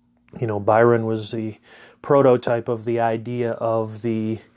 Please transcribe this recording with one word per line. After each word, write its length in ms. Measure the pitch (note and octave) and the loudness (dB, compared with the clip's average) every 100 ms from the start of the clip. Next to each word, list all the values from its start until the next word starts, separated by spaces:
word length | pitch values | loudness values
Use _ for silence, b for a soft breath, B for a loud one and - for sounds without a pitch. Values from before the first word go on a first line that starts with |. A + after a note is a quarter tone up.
| _ _ _ - | _ _ _ -8
You 60 | A#2 | -6
know, 140 | G#2 | -2
Byron 440 | G2+ A2 A#2+ A#2 | 2 4 6 4
was 280 | A2+ A2 G#2+ | 2 -4 -6
the 240 | A2+ A2 G#2+ B B B B | -8 -8 -12 B B B B
prototype 680 | - C#3+ C3 B2 - A#2+ A2+ | 0 4 6 4 2 -4 -4
of 160 | A#2 | -6
the 160 | A2 A#2 | -4 -2
idea 520 | A#2 A2+ A2+ B2 A#2 | 0 -2 -4 -4 -4
of 500 | - A2+ A2+ A2 G#2+ | -4 -2 -2 -4 -6
the, 360 | A#2 A2 A2 A2 b | -4 -2 -4 -6 b